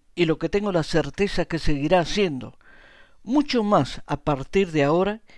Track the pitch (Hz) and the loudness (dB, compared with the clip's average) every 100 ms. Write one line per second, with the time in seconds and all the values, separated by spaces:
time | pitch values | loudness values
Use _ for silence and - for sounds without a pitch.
0 | _ - 165 151 160 202 208 175 - 165 | _ -2 0 0 0 -2 0 -2 0 0
1 | - - 202 - 165 160 - 143 151 180 | -2 -2 -2 -2 -4 -2 0 0 2 2
2 | 160 202 190 135 117 - - - - - | 2 0 0 -2 -10 -20 -20 -20 -20 -20
3 | - - - 285 285 247 208 196 131 - | -20 -20 -2 0 2 0 2 2 2 -6
4 | - 147 - 135 135 196 190 156 143 170 | -8 -4 -2 -4 -2 0 0 2 2 2
5 | 190 220 - | 0 -4 -12